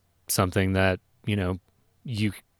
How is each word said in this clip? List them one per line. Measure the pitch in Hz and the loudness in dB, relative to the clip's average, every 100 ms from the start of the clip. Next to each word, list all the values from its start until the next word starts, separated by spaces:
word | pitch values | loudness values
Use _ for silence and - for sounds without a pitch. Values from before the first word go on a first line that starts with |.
| _ _ - | _ _ -6
something | - 92 98 95 | 0 0 2 2
that, | 95 95 92 _ _ - | 2 2 0 _ _ -4
you | 104 | -2
know, | 90 92 _ _ _ _ | -2 -4 _ _ _ _
you, | - 110 104 - _ | -10 -2 -2 -4 _